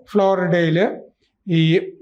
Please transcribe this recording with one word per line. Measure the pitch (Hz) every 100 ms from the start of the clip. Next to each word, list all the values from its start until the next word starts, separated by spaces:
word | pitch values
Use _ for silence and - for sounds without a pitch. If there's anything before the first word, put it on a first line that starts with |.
| -
ഫ്ലോറിഡയില് | 202 196 190 175 175 165 160 214 320 - _ _ _ -
ഈ | 165 160 170 - -